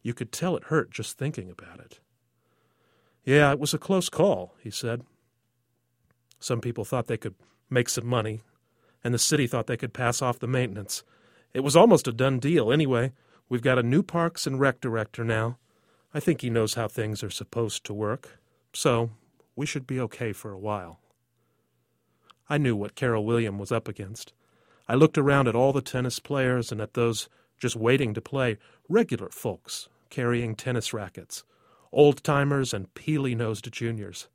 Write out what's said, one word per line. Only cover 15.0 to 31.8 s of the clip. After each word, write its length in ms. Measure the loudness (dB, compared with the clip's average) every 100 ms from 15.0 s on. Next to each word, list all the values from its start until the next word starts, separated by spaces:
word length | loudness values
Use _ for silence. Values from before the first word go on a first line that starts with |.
| -4 -4
now. 340 | -2 0 -2 -6 _ _ _ _ _
I 60 | -4
think 220 | -2 0
he 80 | 0
knows 240 | 0 0
how 140 | -2 -6
things 360 | -4 -4 -6
are 60 | -8
supposed 560 | -10 -8 -4 -4 -6
to 80 | -8
work, 440 | -6 -4 -4 -10 -20 _ _ _
so 380 | 0 2 2 0 -6 _ _ _
we 100 | -8
should 220 | -6 -6 -6
be 120 | -6
okay 320 | -6 -6 -6
for 180 | -6 -12
a 80 | -8
while." 400 | -6 -6 -8 -18 _ _ _ _ _ _ _ _ _ _ _ _ _ -20 _
I 80 | 0
knew 180 | 2
what 200 | 0 -4
Carol 300 | -4 0 0
William 320 | 2 0 0 -4
was 140 | -4
up 160 | -4 -4
against. 460 | -12 -12 -14 -18 _ _ _ _ _ -2
I 80 |
looked 220 | 6 6 6
around 300 | 4 4 4
at 80 |
all 160 | 4 2
the 100 | 2
tennis 380 | -4 -4 -4 -6
players 520 | -4 -2 0 -2 -4
and 100 | -8
at 120 | -6
those 360 | 0 0 0 -8 _ _ _
just 180 | -4
waiting 380 | 0 2 4 2
to 80 | -4
play, 360 | -6 -2 -2 -2 _ _ 0
regular 400 | 0 2 -4 -6
folks 580 | -6 -6 -6 -12 -14 -14 _ _
carrying 460 | -4 0 0 -2
tennis 380 | -6 -4 -4 -4
rackets, 500 | -8 -10 -14 -16 -16 _ _ _ _